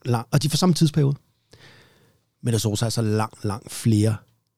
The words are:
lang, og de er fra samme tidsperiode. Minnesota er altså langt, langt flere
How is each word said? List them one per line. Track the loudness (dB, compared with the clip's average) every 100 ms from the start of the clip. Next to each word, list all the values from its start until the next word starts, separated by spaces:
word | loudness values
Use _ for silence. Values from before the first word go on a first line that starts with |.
lang, | -4 -4 0
og | 0
de | 0
er |
fra | 0
samme | 2
tidsperiode. | 4 2 2 0 -2 _ _ _ -20 -20 -20 _ _ _ _ _ _
Minnesota | -2 0 0 -2
er | -2
altså | -2
langt, | -2 0 -2 -4
langt | -6 -6 -10
flere | -4 2 2 2 0 -8 _ _